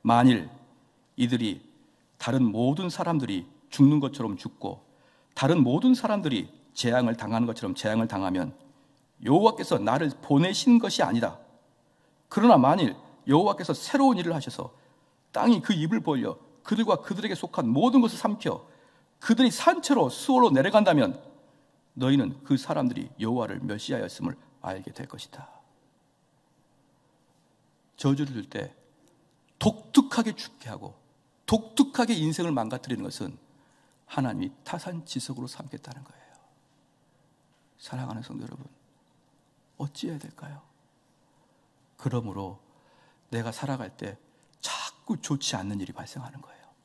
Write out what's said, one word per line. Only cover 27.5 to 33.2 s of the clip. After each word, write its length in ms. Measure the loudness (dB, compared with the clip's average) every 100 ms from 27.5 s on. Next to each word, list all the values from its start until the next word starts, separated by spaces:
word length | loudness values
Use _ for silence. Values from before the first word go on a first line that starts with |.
| _ _ _ _ _
저주를 340 | 0 0 -2
줄 160 | -8 -10
때 260 | -10 -12 _ _ _ _ _ _ _ _ _
독특하게 760 | 0 0 2 2 2 -2 -4 -6
죽게 340 | -16 _ -14
하고 240 | -14 -14 -20 _ _ _ _
독특하게 720 | -2 -2 -2 0 0 2 0
인생을 360 | 2 0 0 -2
망가뜨리는 540 | -2 -2 -6 -8 -8
것은 320 | -8 -10